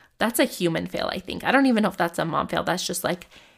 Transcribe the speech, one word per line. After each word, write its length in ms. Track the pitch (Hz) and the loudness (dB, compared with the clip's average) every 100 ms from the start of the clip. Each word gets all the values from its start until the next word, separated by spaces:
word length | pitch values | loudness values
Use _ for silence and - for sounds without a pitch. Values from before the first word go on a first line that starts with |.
| - - | -16 -4
That's 200 | 214 233 | 0 2
a 60 | |
human 420 | 269 - 175 165 180 | 0 0 0 0 -4
fail, 220 | - - | -4 -4
I 80 | - | -4
think. 240 | - - | -8 -4
I 80 | - | 2
don't 160 | 247 269 | 4 6
even 160 | 220 | 4
know 60 | 214 | 2
if 80 | - | 0
that's 220 | 170 170 | -2 -2
a 60 | 160 | -2
mom 220 | 143 - | -2 -2
fail. 140 | 165 | -2
That's 240 | 160 180 - | 0 -2 -4
just, 160 | 180 | -4
like, 260 | - 180 - - - | -4 -4 -8 -20 -20